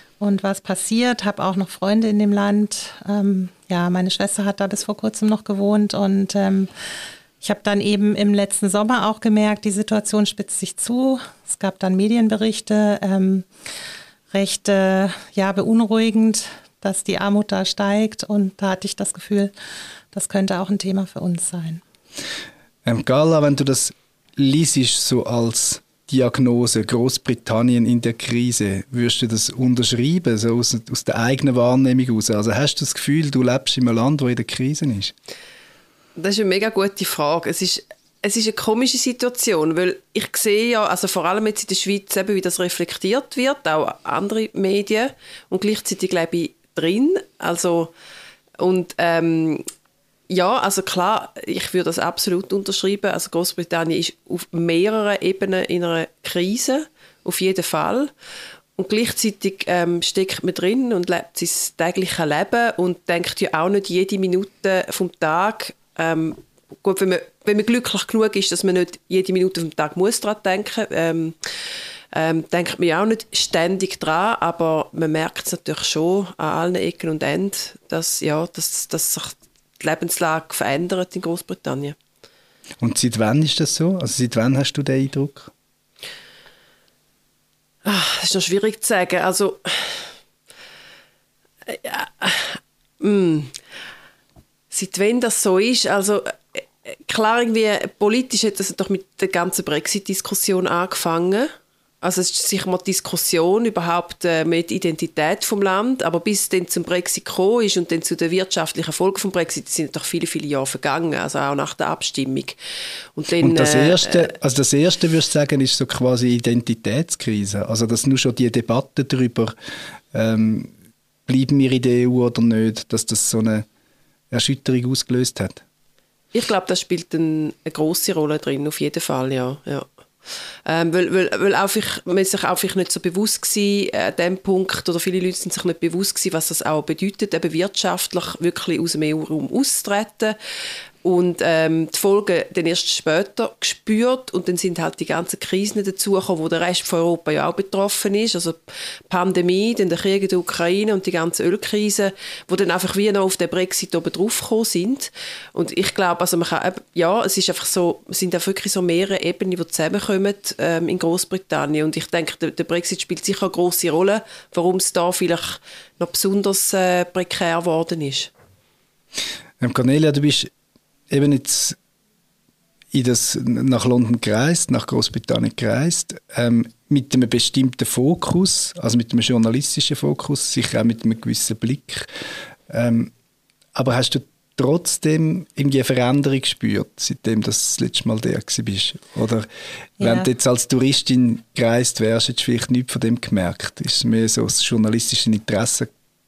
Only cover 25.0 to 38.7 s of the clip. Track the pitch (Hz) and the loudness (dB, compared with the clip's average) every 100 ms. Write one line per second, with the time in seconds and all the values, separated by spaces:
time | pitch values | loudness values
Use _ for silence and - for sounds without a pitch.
25 | - 123 - 120 117 113 - - - _ | 0 0 0 0 0 0 -2 -4 -10 _
26 | - 135 202 - 123 120 120 113 101 123 | -2 2 2 4 4 4 2 0 0 2
27 | 123 - - 120 - 113 120 120 113 120 | 2 0 -2 -4 0 2 4 4 4 2
28 | 117 113 - 120 123 117 104 95 - 120 | 0 -4 -2 0 0 0 0 -2 -4 -2
29 | 120 - 117 110 - - 127 120 117 117 | 0 0 0 0 -2 0 2 2 2 2
30 | 127 180 170 113 113 117 117 113 - - | 2 2 2 0 2 2 0 -2 -4 -6
31 | - - 117 135 143 123 120 127 135 127 | -2 0 0 2 2 4 4 6 4 4
32 | 127 113 101 107 107 107 143 - 110 - | 4 2 2 0 0 0 0 0 -4 -4
33 | - 147 151 135 123 127 - - 123 117 | 0 0 2 2 2 2 0 0 2 2
34 | 123 151 139 123 117 - 131 151 151 104 | 2 2 0 -2 -4 -4 -4 -2 -2 -2
35 | 98 - - - - - - - _ _ | -6 -10 -18 -20 -20 -20 -20 -20 _ _
36 | _ - 180 202 202 185 220 214 196 196 | _ -6 -2 0 2 2 0 0 -2 -2
37 | 185 - 147 165 - 170 180 - - - | -6 -2 0 0 -2 -4 -2 -4 -6 -20
38 | _ _ 208 226 214 214 - | _ _ -4 0 -2 -2 0